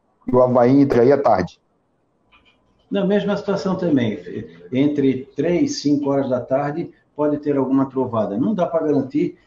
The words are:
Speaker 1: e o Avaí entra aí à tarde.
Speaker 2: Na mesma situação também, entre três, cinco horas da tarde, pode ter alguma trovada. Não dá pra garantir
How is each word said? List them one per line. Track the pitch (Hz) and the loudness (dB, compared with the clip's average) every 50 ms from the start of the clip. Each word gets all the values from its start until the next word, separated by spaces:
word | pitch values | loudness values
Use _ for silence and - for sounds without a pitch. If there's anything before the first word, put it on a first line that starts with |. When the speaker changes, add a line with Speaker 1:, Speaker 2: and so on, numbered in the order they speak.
| _ _ _ _ _ | _ _ _ _ _
Speaker 1:
e | - 127 | 0 2
o | 127 | 4
Avaí | 127 120 120 127 120 123 135 143 | 4 4 4 4 4 6 6 4
entra | 139 135 - 120 | 4 4 4 4
aí | 117 131 | 4 4
à | 143 139 | 4 4
tarde. | - 120 104 92 90 - - _ _ _ _ _ _ _ _ _ _ _ _ _ _ _ _ _ _ _ _ _ _ _ _ _ _ _ | 4 2 2 2 0 -4 -8 _ _ _ _ _ _ _ _ _ _ _ _ _ _ _ _ _ _ _ _ _ _ _ _ _ _ _
Speaker 2:
Na | - 202 185 | -4 -2 0
mesma | 185 208 202 170 208 202 | 0 0 0 0 -2 -4
situação | - - 202 190 - - 190 180 | -4 -4 -4 -4 -4 -2 -4 -4
também, | - 180 170 147 127 113 107 101 - - - - - - - - - - - | -2 -2 0 0 2 0 0 -4 -6 -10 -12 -12 -12 -12 -12 -18 -20 -14 -6
entre | 123 127 143 147 147 143 131 135 120 127 131 - _ | -2 0 0 0 0 2 0 0 0 -2 -6 -10 _
três, | 143 143 170 175 165 143 - - - | -4 -2 0 0 0 0 0 -2 -4
cinco | - 143 147 139 143 139 | 0 0 0 0 0 0
horas | 139 139 131 123 | 0 -2 0 -2
da | 127 120 | -4 -4
tarde, | 117 - 131 139 143 147 151 170 156 - - _ _ _ _ | -2 -2 -2 -2 -2 -4 -6 -8 -10 -10 -12 _ _ _ _
pode | 147 151 147 147 139 | -2 -2 -2 -2 -2
ter | - 147 139 | -2 -2 -2
alguma | 135 131 123 135 135 135 | -2 0 0 0 0 0
trovada. | 135 - 135 127 110 113 110 104 95 98 | 0 -2 -4 -4 -2 -2 -4 -4 -2 -2
Não | 110 151 214 220 | -2 -2 -2 0
dá | 180 170 | -2 -2
pra | 160 165 165 151 | -2 -2 -2 -2
garantir | 151 143 135 123 - - 151 175 - - - _ | 0 0 -2 -2 -2 -2 -2 -2 -2 -6 -12 _